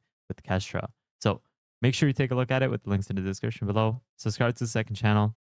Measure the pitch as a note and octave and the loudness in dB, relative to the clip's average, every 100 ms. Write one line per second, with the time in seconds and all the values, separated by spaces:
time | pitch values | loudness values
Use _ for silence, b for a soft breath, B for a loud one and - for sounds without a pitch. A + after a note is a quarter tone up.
0 | _ _ - - - F#2+ - - - _ | _ _ -14 -10 -2 -2 -2 -6 -8 _
1 | _ _ G#2+ F#2 _ _ _ _ A#2+ - | _ _ -2 -2 _ _ _ _ 0 2
2 | D3 C3+ C3 B2+ B2 C3 C3 A#2 - G2+ | 2 2 0 0 0 0 0 -2 -2 -2
3 | G2+ G2 F#2+ F#2+ A2 - G2+ G#2 A2 B2 | -2 -4 -4 -4 -6 -4 -2 2 2 0
4 | - - A2 - A#2+ A#2+ A#2 A2+ G#2+ G2+ | -8 -8 -4 0 0 0 -2 -2 -4 0
5 | A2 G#2 G#2+ A2 | 2 4 2 -2